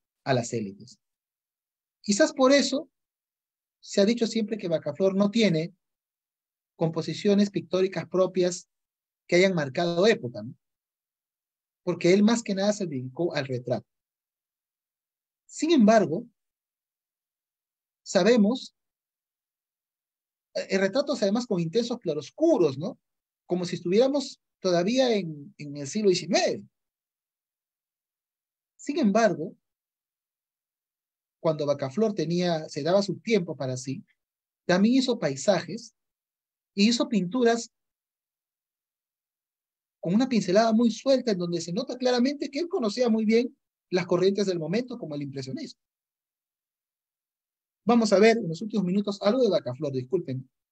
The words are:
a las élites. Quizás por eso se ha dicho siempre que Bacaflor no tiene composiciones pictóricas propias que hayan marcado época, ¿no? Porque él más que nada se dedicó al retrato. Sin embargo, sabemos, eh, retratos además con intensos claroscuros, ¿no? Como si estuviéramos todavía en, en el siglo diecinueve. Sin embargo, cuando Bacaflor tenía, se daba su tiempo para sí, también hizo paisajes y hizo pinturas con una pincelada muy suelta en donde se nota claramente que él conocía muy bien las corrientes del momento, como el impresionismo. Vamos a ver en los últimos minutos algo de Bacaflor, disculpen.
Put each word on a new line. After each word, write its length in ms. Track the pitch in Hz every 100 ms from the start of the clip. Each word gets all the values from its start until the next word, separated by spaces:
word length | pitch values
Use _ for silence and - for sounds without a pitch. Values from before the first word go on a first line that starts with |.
| _ _
a 100 | 139
las 200 | 123 117
élites. 460 | 117 98 101 113 - _ _ _ _ _ _ _ _ _ _
Quizás 300 | - 202 311
por 200 | 294 262
eso 380 | 277 262 269 - _ _ _ _ _ _ _ _ _
se 220 | - -
ha 40 | 202
dicho 220 | 240 226
siempre 300 | 220 208 214
que 100 | 175
Bacaflor 480 | 160 151 135 190 190
no 160 | 202
tiene 420 | 226 202 160 175 - _ _ _ _ _ _ _ _ _ -
composiciones 760 | 165 165 165 - 208 196 202
pictóricas 580 | 170 - 185 190 170 139
propias 600 | 180 185 185 180 175 - _ _ _ _ _ -
que 100 | 175
hayan 160 | 190
marcado 520 | 175 139 151 175 170 220
época, 360 | - 120 110
¿no? 100 | 110 - _ _ _ _ _ _ _ _ _ _ _ _
Porque 300 | 180 170 170
él 100 | 196
más 200 | 208 233
que 120 | 226 190
nada 180 | 202
se 120 | 208 180
dedicó 480 | 135 127 160 170
al 140 | 143 131
retrato. 400 | 123 127 123 - _ _ _ _ _ _ _ _ _ _ _ _ _ _ _ _
Sin 260 | - 311
embargo, 540 | 320 208 226 147 180 - _ _ _ _ _ _ _ _ _ _ _ _ _ _ _ _ _
sabemos, 720 | - 190 196 240 202 262 - _ _ _ _ _ _ _ _ _ _ _ _ _ _ _ _ _ _ 185
eh, 220 | 190 190
retratos 440 | 196 254 294 262
además 260 | 196 233 240
con 140 | 180
intensos 380 | 165 226 240 240
claroscuros, 800 | 175 147 - - 330 254 151 131
¿no? 220 | 196 - _ _ _ _ -
Como 180 | 180
si 120 | 175 165
estuviéramos 640 | 175 202 269 285 262 - _ _
todavía 560 | 185 175 185 254 254 208
en, 380 | 165 147 143 -
en 200 | 147 143
el 100 | 135
siglo 220 | 214 202
diecinueve. 540 | 175 156 311 311 214 - _ _ _ _ _ _ _ _ _ _ _ _ _ _ _ _ _ _ _ _ _
Sin 240 | - 302
embargo, 560 | 208 220 220 147 185 - _ _ _ _ _ _ _ _ _ _ _ _ _ _ _ _ _ _
cuando 260 | 165 151 143
Bacaflor 480 | 139 135 208 220
tenía, 540 | 208 156 175 175 160 160
se 160 | 147
daba 180 | 156 196
su 180 | 196 147
tiempo 360 | - 208 175 135
para 220 | 131 127
sí, 260 | 135 170 - _ _ _ _ _ -
también 300 | 180 220 262
hizo 220 | 254 233
paisajes 760 | 160 135 - 175 151 226 - _ _ _ _ _ _ _ _
y 160 | 202 214
hizo 180 | 233 294
pinturas 640 | 208 175 254 233 233 - _ _ _ _ _ _ _ _ _ _ _ _ _ _ _ _ _ _ _ _ _ _ _
con 120 | 170
una 140 | 214 262
pincelada 460 | 220 185 202 226
muy 180 | 220 233
suelta 400 | - 269 262 240
en 60 | 180
donde 240 | 175 170
se 100 | 165
nota 260 | 185 277 254
claramente 520 | 247 247 262 294 294
que 100 | 277
él 80 | 349
conocía 400 | 392 214 247 240
muy 160 | 220
bien 320 | 214 226 269 - _ _ _
las 160 | 180 175
corrientes 420 | 175 190 196 190
del 120 | 175
momento, 380 | 156 214 254 226
como 180 | 156 143
el 60 |
impresionismo. 580 | 143 135 131 330 277 - _ _ _ _ _ _ _ _ _ _ _ _ _ _ _ _ _ _ _ _ 208
Vamos 260 | 233 220
a 80 | 190
ver 180 | 226 233
en 120 | 165
los 120 | 160
últimos 220 | 226 214
minutos 380 | 175 202 202 202
algo 200 | 196 262
de 80 | 226
Bacaflor, 440 | 160 - 127 147
disculpen. 560 | 131 123 180 156 131 - _ _